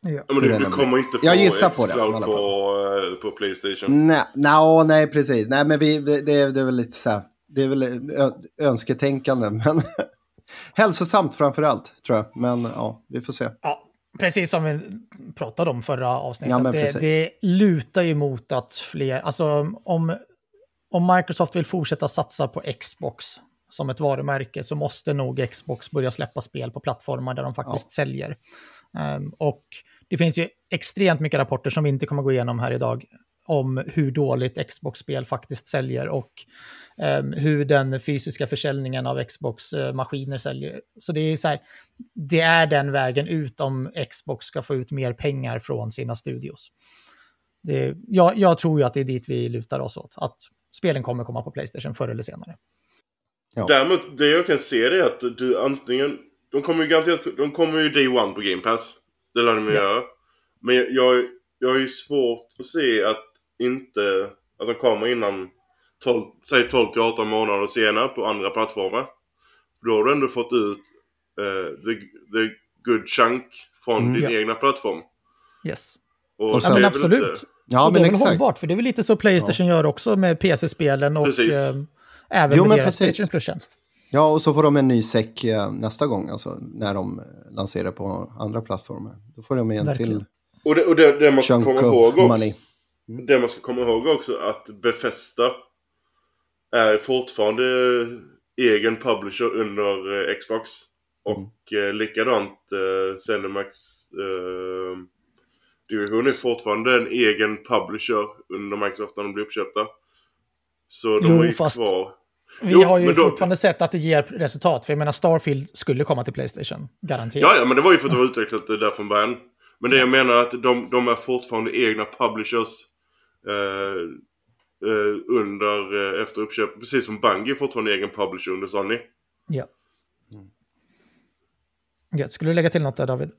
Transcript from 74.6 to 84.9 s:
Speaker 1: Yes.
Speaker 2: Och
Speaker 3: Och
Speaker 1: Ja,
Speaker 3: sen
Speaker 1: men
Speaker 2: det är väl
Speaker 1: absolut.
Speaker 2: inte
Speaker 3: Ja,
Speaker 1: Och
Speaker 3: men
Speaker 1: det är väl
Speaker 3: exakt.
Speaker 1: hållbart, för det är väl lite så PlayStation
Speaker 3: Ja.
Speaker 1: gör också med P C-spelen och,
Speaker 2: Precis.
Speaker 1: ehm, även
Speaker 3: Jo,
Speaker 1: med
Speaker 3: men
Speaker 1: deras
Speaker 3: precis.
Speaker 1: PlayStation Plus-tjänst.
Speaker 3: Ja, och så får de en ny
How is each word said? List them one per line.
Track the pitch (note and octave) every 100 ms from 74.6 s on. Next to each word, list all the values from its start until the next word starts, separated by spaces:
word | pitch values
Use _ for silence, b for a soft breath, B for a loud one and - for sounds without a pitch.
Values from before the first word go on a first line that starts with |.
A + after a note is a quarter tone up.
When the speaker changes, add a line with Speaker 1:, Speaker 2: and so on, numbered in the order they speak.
| C#3 C3+ G#2+ D#2+ E2+ _ _ _ _ _
Speaker 1:
Yes. | D#3+ - - - _ _ _ _
Speaker 2:
Och | A2
Speaker 3:
Och | A#2+
Speaker 1:
Ja, |
Speaker 3:
sen | F3
Speaker 1:
men | G3+
Speaker 2:
det | G3
är |
väl | -
Speaker 1:
absolut. | - A#3 G2
Speaker 2:
inte | - - _ _
Speaker 3:
Ja, | B2 D3
Speaker 1:
Och |
Speaker 3:
men | F3+
Speaker 1:
det | E3+
är |
väl |
Speaker 3:
exakt. | G3 C4
Speaker 1:
hållbart, | E3+ C4 -
för | D#3
det |
är | F#3
väl |
lite | A#3+ A#3
så | G#3+ G#3+
PlayStation | G#3+ F3+ - F3 F3+
Speaker 3:
Ja. | E3+
Speaker 1:
gör | D3+
också | - A#3 G3+
med | F#3 E3
P | F#3+ D3
C-spelen | E3 - D3 C#3 C#3+ D3+
och, |
Speaker 2:
Precis. | D3 C3 E3
Speaker 1:
ehm, | C#3+ C#3 C3+ D3 _ b b b
även | G3 D3+ C#3+
Speaker 3:
Jo, |
Speaker 1:
med | G3
Speaker 3:
men | G#3+
Speaker 1:
deras | C3+
Speaker 3:
precis. | F3
Speaker 1:
PlayStation | F#3+ E3+ G3+
Plus-tjänst. | E3+ - - - _ _ _ _
Speaker 3:
Ja, | C3+ D#3
och | D#3
så | D#3+
får | D3
de | D#3 D3
en |
ny | C3+